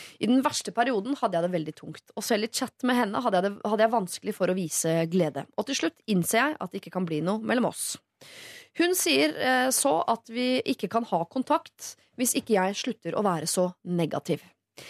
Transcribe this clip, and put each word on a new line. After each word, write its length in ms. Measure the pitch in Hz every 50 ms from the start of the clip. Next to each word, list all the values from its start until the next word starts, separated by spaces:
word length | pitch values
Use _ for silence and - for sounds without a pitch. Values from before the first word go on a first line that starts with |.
| - - - -
I 60 | - 214
den 140 | 247 262 254
verste 240 | 294 - - - -
perioden 440 | 180 - 240 254 254 202 196 247 277 -
hadde 160 | - 220 180
jeg 140 | 170 170 180
det 40 |
veldig 220 | 180 170 156 156 156
tungt, 280 | - - 165 151 - - - -
og 100 | - 214
selv 220 | - 233 202 214
i 60 | 240 -
chat 320 | - 262 - - _ -
med 100 | 247 247
henne 240 | 247 247 202 208 262 247
hadde 140 | 247 190 180
jeg 60 | 180 202
det, 40 | 202 - -
hadde 160 | 208 214 220
jeg 100 | - -
vanskelig 440 | 226 233 190 170 - - - 196 214 -
for 160 | 185 175 185
å 20 |
vise 380 | 185 180 156 - - - 160 160 165 165 165
glede. 380 | 170 190 170 151 135 139 143 - _ -
Og 80 | 196
til 140 | - 277 -
slutt 180 | - 330 - _ _ - 214
innser 240 | 185 160 - - 226
jeg 180 | 247 294 311 -
at 100 | - 185
det 80 | - 202
ikke 140 | - - -
kan 140 | 185 185 165
bli 100 | 160 151 156
noe 160 | 175 208 220
mellom 300 | 220 214 214 254 233 156
oss. 240 | - - - - - - _ _ _ _ - - - - - - - - - _ - -
Hun 160 | 330 349 370
sier, 380 | 359 - 349 285 262 294 311 -
eh, 360 | - - 254 254 254 254 262 262
så 220 | - - 277 208 165 - -
at 220 | 226 220 - -
vi 320 | 226 240 247 254 254 254
ikke 260 | - - 262 - - 185 -
kan 160 | 233 233 -
ha 140 | - 165 165
kontakt 720 | - - 269 254 - 294 330 - - _ - - - - _ _ _ _ -
hvis 140 | 254 240 - 269
ikke 160 | 208 - 226
jeg 240 | 190 180 190 202 -
slutter 400 | - 262 220 - - 170 - -
å 80 | 208
være 240 | 202 175 160 151 170
så 220 | - 190 180 180 180 _ -
negativ. 640 | 180 180 170 170 143 147 147 - - 160 - - - _ _ _ _ _ - - -